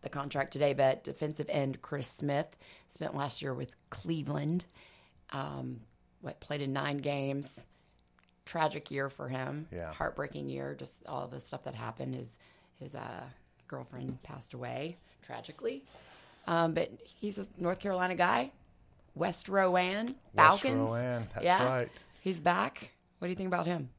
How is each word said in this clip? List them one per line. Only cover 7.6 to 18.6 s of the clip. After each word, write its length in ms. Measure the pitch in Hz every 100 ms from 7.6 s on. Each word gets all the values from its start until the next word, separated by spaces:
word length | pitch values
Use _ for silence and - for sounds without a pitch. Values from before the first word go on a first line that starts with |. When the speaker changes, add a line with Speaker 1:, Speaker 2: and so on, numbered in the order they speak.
| - _ _ _ _ _ _ _
Speaker 1:
Tragic 460 | - 170 156 151 147
year 160 | 139 139
for 200 | - 139
him. 380 | 131 131 143 156
Speaker 2:
Yeah. 200 | - 80
Speaker 1:
Heartbreaking 560 | 156 156 - 143 143 139
year, 280 | 135 139 143
just 260 | 131 - -
all 180 | 143 135
the 140 | 135
stuff 240 | 120 131
that 100 | 135
happened. 400 | 123 117 113 131
His, 240 | 127 117 - - - _ _
his, 160 | -
uh, 300 | 143 123 - 127 123 _ _ _
girlfriend 560 | 135 127 127 131 127
passed 320 | - 135 -
away, 440 | 127 123 123 156 175 - _
tragically. 640 | - 120 - - 233 269 269 - - - - - -
Um, 260 | 165 165
but 200 | 160 165 -
he's 360 | - - 208 202
a 80 | 190 -
North 220 | 170 185
Carolina 340 | 202 185 180
guy. 380 | 180 175 240 262 -